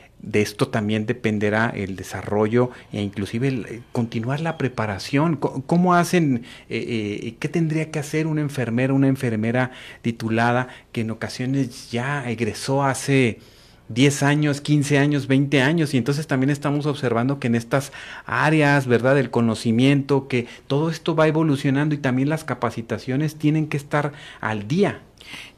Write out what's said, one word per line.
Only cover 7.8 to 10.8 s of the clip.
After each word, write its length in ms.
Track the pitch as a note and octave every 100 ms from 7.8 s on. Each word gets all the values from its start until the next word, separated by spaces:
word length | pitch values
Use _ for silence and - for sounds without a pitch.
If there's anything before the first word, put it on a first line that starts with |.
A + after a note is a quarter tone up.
| D#3
que 80 | D#3
hacer 300 | C#3+ D#3 D#3+
un 100 | D#3
enfermero, 560 | C#3+ C#3+ A2+ A#2 C3
una 140 | C3+ C3+
enfermera 640 | C3 B2 A2 A2+ B2+ B2+ - - -
titulada 640 | A#2+ A#2 A2 A2+ A#2 B2 B2 -